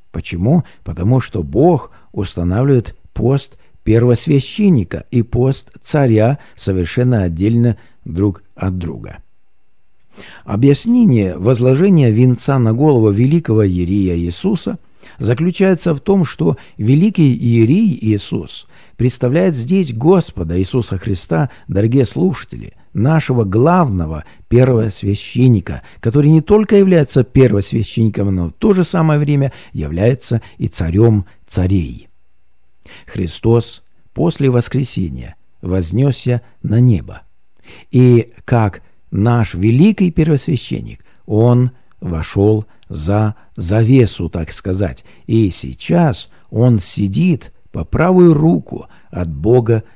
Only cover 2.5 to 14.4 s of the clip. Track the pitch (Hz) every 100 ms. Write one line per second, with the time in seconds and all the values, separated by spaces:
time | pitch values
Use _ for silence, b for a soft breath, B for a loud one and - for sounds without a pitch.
2.5 | 98 139 131 - - - - 117 139 -
3.5 | - - - - 110 123 117 - 143 -
4.5 | - 208 143 87 - - 120 113 123 131
5.5 | 131 - - - 156 135 110 110 147 b
6.5 | b - 95 85 - 123 117 90 80 101
7.5 | 117 120 110 b b - 80 101 92 -
8.5 | - 95 90 82 60 50 - - - -
9.5 | - - - - - - B B B B
10.5 | 101 139 143 226 247 220 120 95 87 104
11.5 | 123 123 131 196 175 127 107 127 123 -
12.5 | 135 113 117 151 131 110 101 131 165 160
13.5 | 110 101 90 87 101 92 85 85 -